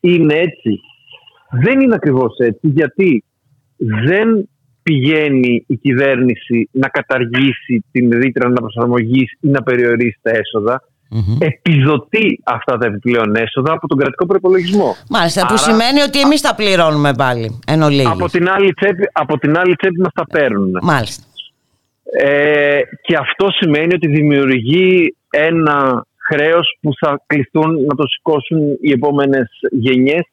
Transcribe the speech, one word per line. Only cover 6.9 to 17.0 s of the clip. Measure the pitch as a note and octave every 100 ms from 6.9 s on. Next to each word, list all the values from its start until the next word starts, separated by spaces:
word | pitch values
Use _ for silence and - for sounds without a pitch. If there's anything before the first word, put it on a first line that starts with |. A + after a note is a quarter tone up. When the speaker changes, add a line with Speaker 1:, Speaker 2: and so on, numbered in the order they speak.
| C#3+ B2+ C3 A#2+ B2 C3+ A#2+ - A#2+ -
Speaker 1:
την | B2+ B2
ρήτρα | A#2+ C3 B2 B2
αναπροσαρμογής | B2 A2+ A#2 A#2+ B2 A2+ B2+ B2+ -
ή | D3+
να | C#3
περιορίσει | B2 B2 A#2+ A#2 A#2+ -
τα | A2+
έσοδα. | A2+ G#2 A2+ G#2+ B2+ _ _ _
Speaker 2:
Μμμ. | A2 F#2+ A#2
Speaker 1:
Επιδοτεί | D#3+ - - D3+ C3+ D3 - A3 G#3+ C3
αυτά | - A2+ - A#2+
τα | A#2
επιπλέον | G2+ B2 A#2+ A2
έσοδα | G#2+ A2+ - C#3
από | D#3+ -
τον | C3+
κρατικό | C#3 - F3+
προϋπολογισμό. | F#3+ F#3 F#3 F3 G3+ D#3 F#2+ -
Speaker 2:
Μάλιστα, | A3 E3+ G3
που | B2
Speaker 1:
Άρα, | B2+
Speaker 2:
σημαίνει | D3 A3 A#3 C#4
ότι | C#4+ C#4+
εμείς | C#4 D4
τα | D4
πληρώνουμε | A3+ G#3 F#3 E3 D3+